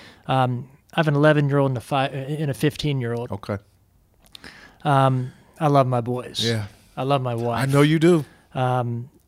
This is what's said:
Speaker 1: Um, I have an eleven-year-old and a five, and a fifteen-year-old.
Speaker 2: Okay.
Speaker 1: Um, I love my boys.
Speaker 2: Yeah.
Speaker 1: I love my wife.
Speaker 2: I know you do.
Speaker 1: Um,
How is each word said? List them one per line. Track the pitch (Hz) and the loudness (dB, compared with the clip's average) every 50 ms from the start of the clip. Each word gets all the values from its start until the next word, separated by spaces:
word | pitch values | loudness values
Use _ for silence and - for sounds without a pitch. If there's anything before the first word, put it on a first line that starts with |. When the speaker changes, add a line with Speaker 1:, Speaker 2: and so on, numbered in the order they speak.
| - - - _ - | -20 -20 -20 _ -6
Speaker 1:
Um, | - 135 131 127 127 123 120 131 - - _ _ _ | -2 0 0 0 0 -2 -6 -8 -14 -20 _ _ _
I | - 180 | -2 -2
have | 160 151 | 0 2
an | 143 | 2
eleven-year-old | 143 147 156 151 151 147 139 139 143 139 135 | 4 4 6 6 4 2 2 2 2 2 0
and | 127 117 | -2 -4
a | |
five, | - - 147 135 135 139 | -6 -4 -2 -2 -2 -2
and | 143 139 135 135 151 147 160 139 | -4 -8 -8 -6 -6 -4 -4 -4
a | 127 | -2
fifteen-year-old. | - - 143 - - - 151 143 131 120 117 117 117 - - | 0 0 -2 -2 -2 -4 -2 -2 -2 -4 -4 -4 -6 -6 -8
Speaker 2:
Okay. | 98 95 - - 104 98 _ _ _ _ _ _ _ _ _ _ _ _ _ _ - - - - - - - - _ _ | -10 -10 -6 -6 -8 -8 _ _ _ _ _ _ _ _ _ _ _ _ _ _ -20 -20 -20 -20 -20 -20 -20 -20 _ _
Speaker 1:
Um, | - 151 139 135 135 135 131 127 127 127 - - - _ _ - | -2 2 2 4 4 2 2 0 -4 -8 -12 -18 -20 _ _ -2
I | 165 147 | 0 2
love | 143 139 131 | 4 4 2
my | 127 127 120 | 2 0 -2
boys. | 117 123 123 123 123 - - - 110 | -2 -4 -6 -8 -8 -10 -6 -4 -2
Speaker 2:
Yeah. | 117 113 110 104 98 - _ _ _ - | -2 -2 -2 -4 -8 -14 _ _ _ -10
Speaker 1:
I | 135 131 | -6 -2
love | 135 143 135 | 0 0 0
my | 127 123 120 | 0 -2 -4
wife. | 113 117 120 117 - | -2 -2 -2 -2 -2
Speaker 2:
I | 135 135 | 0 2
know | 139 143 | 4 4
you | 147 151 156 160 | 4 4 4 4
do. | 156 170 175 156 135 - - _ _ _ - | 4 4 4 4 0 -4 -14 _ _ _ -4
Speaker 1:
Um, | 139 127 127 127 127 123 120 120 117 123 139 _ - _ | -2 -2 0 0 -2 -2 -4 -6 -8 -10 -12 _ -20 _